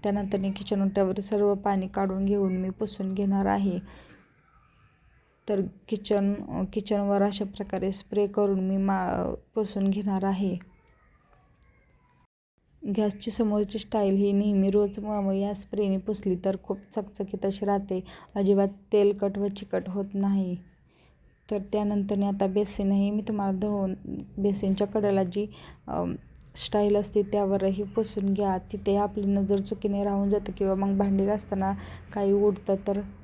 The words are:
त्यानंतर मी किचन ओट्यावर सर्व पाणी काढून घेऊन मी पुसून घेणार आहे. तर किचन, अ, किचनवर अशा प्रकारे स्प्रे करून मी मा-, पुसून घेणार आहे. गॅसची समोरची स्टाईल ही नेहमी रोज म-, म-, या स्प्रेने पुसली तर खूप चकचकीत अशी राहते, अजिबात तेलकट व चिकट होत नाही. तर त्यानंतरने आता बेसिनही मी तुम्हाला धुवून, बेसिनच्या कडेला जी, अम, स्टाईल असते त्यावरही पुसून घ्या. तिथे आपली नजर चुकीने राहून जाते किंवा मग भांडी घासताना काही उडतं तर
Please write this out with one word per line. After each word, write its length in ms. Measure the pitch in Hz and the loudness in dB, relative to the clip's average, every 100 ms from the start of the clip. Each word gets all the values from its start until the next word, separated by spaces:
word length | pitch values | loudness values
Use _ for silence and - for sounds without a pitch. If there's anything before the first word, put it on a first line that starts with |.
त्यानंतर 340 | 208 202 196 202 | 0 -2 0 -2
मी 140 | 196 | -2
किचन 300 | 196 - 202 | -4 -2 0
ओट्यावर 380 | 196 196 190 190 | 2 2 2 0
सर्व 360 | 196 208 202 202 | -2 2 2 2
पाणी 320 | 202 196 185 | 2 0 -2
काढून 380 | - 196 190 196 | -2 -2 0 0
घेऊन 320 | 202 190 185 | 2 2 0
मी 120 | 185 | -4
पुसून 440 | 185 214 - 190 | -4 -6 -4 -4
घेणार 320 | 190 196 196 196 | 0 0 2 2
आहे. 340 | 202 196 180 - - - - _ _ _ _ _ _ _ _ _ _ _ _ - | 2 0 -2 -8 -20 -20 -20 _ _ _ _ _ _ _ _ _ _ _ _ -2
तर 120 | 202 185 - - | 0 0 -6 -6
किचन, 460 | 208 208 202 196 202 - | -6 0 2 2 0 -4
अ, 140 | 170 190 | -4 -2
किचनवर 480 | 220 202 208 202 202 | -4 -2 0 2 4
अशा 240 | 202 196 202 | 2 2 -6
प्रकारे 460 | - 196 190 190 | -6 -6 -4 -2
स्प्रे 360 | 190 - 202 202 | -4 -4 0 0
करून 320 | 208 202 196 | 2 2 2
मी 180 | 185 196 | 2 2
मा-, 560 | 196 196 185 180 175 - _ - | 2 0 0 -2 -2 -6 _ -4
पुसून 340 | 208 208 196 | -4 0 0
घेणार 340 | 196 202 190 | 0 0 0
आहे. 340 | 196 190 196 175 - - _ _ _ _ _ _ _ _ - _ _ _ _ _ _ _ _ _ _ _ 294 202 | 0 0 -2 -2 -8 -20 _ _ _ _ _ _ _ _ -20 _ _ _ _ _ _ _ _ _ _ _ -4 0
गॅसची 340 | 208 202 - | 0 -2 -6
समोरची 480 | 214 220 208 202 220 | 0 0 2 0 -4
स्टाईल 340 | - 220 196 | -2 0 2
ही 180 | 196 202 | 4 4
नेहमी 400 | 202 208 202 190 | 2 2 2 4
रोज 280 | 202 202 202 | 4 2 -2
म-, 280 | 208 208 196 | -6 -2 0
म-, 40 | |
या 220 | 196 202 | 0 -2
स्प्रेने 440 | 196 - 202 202 190 | -4 -6 -2 0 0
पुसली 380 | 190 202 196 180 196 | -2 -2 -2 0 0
तर 100 | 190 | -4
खूप 140 | - 190 - | -6 -8 -6
चकचकीत 540 | - 202 - 196 196 196 | -8 -8 -8 -8 -4 -4
अशी 200 | 196 202 | -2 0
राहते, 380 | 202 196 185 - - - 202 | 0 0 -6 -6 -20 -10 0
अजिबात 320 | 196 196 196 202 - | 4 6 4 0 0
तेलकट 440 | 214 202 202 202 196 | 4 4 4 -2 0
व 100 | 202 | -4
चिकट 420 | 202 196 185 185 | -4 -4 -4 -2
होत 160 | 196 196 | -4 -4
नाही. 440 | 202 196 196 185 180 - _ _ _ _ _ - _ - | 0 2 2 0 -4 -10 _ _ _ _ _ -20 _ -6
तर 60 | 208 | -6
त्यानंतरने 680 | 202 214 208 208 202 202 202 | -2 -2 0 0 0 0 0
आता 220 | 196 196 | 2 2
बेसिनही 640 | 196 208 - 196 196 202 | 2 0 0 2 4 2
मी 100 | 208 214 | 0 -2
तुम्हाला 320 | 208 196 190 | -2 0 0
धुवून, 360 | 208 208 190 185 - - - - | 0 0 -2 -4 -8 -10 -10 -2
बेसिनच्या 500 | 202 196 196 190 208 | 0 2 0 2 0
कडेला 360 | 220 202 196 | 2 2 2
जी, 240 | 185 196 208 - - - - | 0 -2 -6 -8 -20 -18 -8
अम, 280 | 160 - - - - - - | -4 -4 -6 -12 -20 -12 -8
स्टाईल 400 | - 208 208 208 | -2 2 2 2
असते 260 | 208 208 | 2 0
त्यावरही 600 | 202 208 196 196 196 190 | 0 0 2 2 0 -2
पुसून 500 | 202 - 220 214 196 | -2 -2 -2 -2 0
घ्या. 240 | 196 196 185 | 2 0 0
तिथे 380 | - 196 196 202 | -4 -6 0 2
आपली 300 | 208 208 202 | 2 0 0
नजर 320 | 202 196 202 | 0 2 0
चुकीने 460 | 196 214 214 202 | 0 -4 -2 0
राहून 260 | 202 196 196 | 0 0 2
जाते 220 | 208 202 | 0 0
किंवा 240 | 190 190 190 | -2 0 2
मग 220 | 196 196 | 2 2
भांडी 280 | 196 196 196 | 2 2 2
घासताना 480 | 214 - 196 190 196 - - - | 0 -2 -2 -2 -2 -8 -16 -10
काही 180 | - 196 | -2 2
उडतं 440 | 202 208 196 - 196 202 | 4 4 2 -2 -2 0
तर 120 | 196 202 - | -4 -4 -12